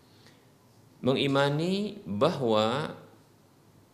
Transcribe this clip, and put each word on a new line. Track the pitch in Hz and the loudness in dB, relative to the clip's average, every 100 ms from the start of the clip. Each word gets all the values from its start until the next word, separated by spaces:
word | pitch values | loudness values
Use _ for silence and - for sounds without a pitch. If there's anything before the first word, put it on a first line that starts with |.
| - - - - _ _ _ _ - - 123 | -20 -20 -20 -20 _ _ _ _ -20 -4 0
mengimani | 123 139 139 143 147 170 190 208 - | 2 2 2 2 0 -2 -2 -4 -8
bahwa | - 101 143 175 123 107 110 127 156 - - - _ _ _ _ _ _ _ | -10 0 0 2 0 2 2 0 -6 -10 -18 -20 _ _ _ _ _ _ _